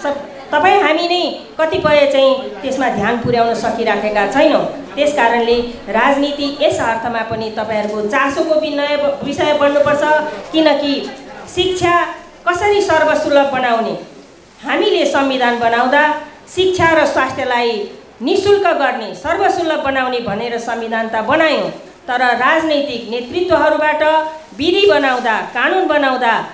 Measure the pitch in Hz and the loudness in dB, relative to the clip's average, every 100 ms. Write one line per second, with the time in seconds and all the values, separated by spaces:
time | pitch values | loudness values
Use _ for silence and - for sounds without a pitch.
0 | 285 277 - - - 294 359 403 294 320 | -6 -6 -8 -14 -2 2 4 4 4 2
1 | 339 349 294 - - - 320 370 302 294 | 0 0 -2 -6 -10 -2 -2 0 2 4
2 | 285 269 269 254 208 202 262 269 247 202 | 4 4 4 2 -4 -8 -6 -2 -2 -2
3 | 208 240 247 240 233 220 226 226 220 202 | -2 -2 0 0 2 0 -2 -2 -2 0
4 | 208 208 196 277 311 247 - - - - | 0 0 0 4 4 4 -2 -8 -8 -2
5 | 294 277 233 240 233 240 240 - - 220 | 0 2 2 2 2 0 0 -8 -4 0
6 | 262 277 294 285 277 - 311 - 233 226 | 2 2 0 -2 -6 0 0 0 -2 -2
7 | 240 226 226 220 220 220 214 214 208 214 | -4 -4 -4 -6 -6 -6 -4 -4 -4 -4
8 | 208 269 277 302 320 302 311 285 285 285 | -2 0 0 0 0 0 0 -2 -2 0
9 | 285 - 285 285 320 294 285 285 285 285 | 0 -2 -4 -2 0 2 2 2 2 2
10 | 302 302 302 - - 320 311 277 285 269 | 2 2 0 -8 -4 2 2 2 0 -4
11 | - - - - - 359 370 359 349 349 | -6 -12 -16 -18 -10 -2 -2 0 2 2
12 | 320 - - - 339 359 415 403 - 320 | 0 -8 -16 -8 -4 0 2 2 2 2
13 | 302 302 311 285 277 262 247 226 208 - | 2 2 2 2 2 0 0 0 -2 -6
14 | - - - - - - 269 294 415 339 | -12 -20 -20 -20 -20 -12 -4 0 2 2
15 | 269 294 269 262 240 233 233 233 254 285 | 2 2 0 0 0 2 2 2 2 4
16 | 302 302 - - - 359 370 359 330 320 | 2 0 -8 -18 -10 -2 0 2 4 4
17 | 285 277 262 269 254 240 240 214 208 - | 2 0 -2 -2 -2 0 0 -2 -6 -12
18 | - - 247 381 392 403 359 294 262 240 | -20 -6 -2 0 2 4 4 2 0 -2
19 | 302 - 302 370 381 359 330 294 269 269 | -6 -8 -4 0 0 0 -2 -2 -2 -2
20 | 254 247 220 208 240 233 233 233 226 226 | -2 -2 -4 -4 -4 -6 -6 -6 -4 -4
21 | 220 220 214 311 311 233 180 - - - | -2 -2 0 2 2 0 -4 -8 -16 -16
22 | - 247 247 233 262 320 320 285 277 233 | -6 -2 0 2 2 2 0 0 -2 -6
23 | 190 240 240 349 359 311 302 302 302 302 | -6 -8 -6 -4 0 2 4 2 0 2
24 | 311 311 311 - - 196 330 392 403 294 | 2 2 0 -6 -14 -6 0 2 4 4
25 | 269 247 233 208 180 240 262 381 320 294 | 2 0 0 -2 -2 -2 0 0 2 2
26 | 277 254 240 208 - | 2 2 0 0 -2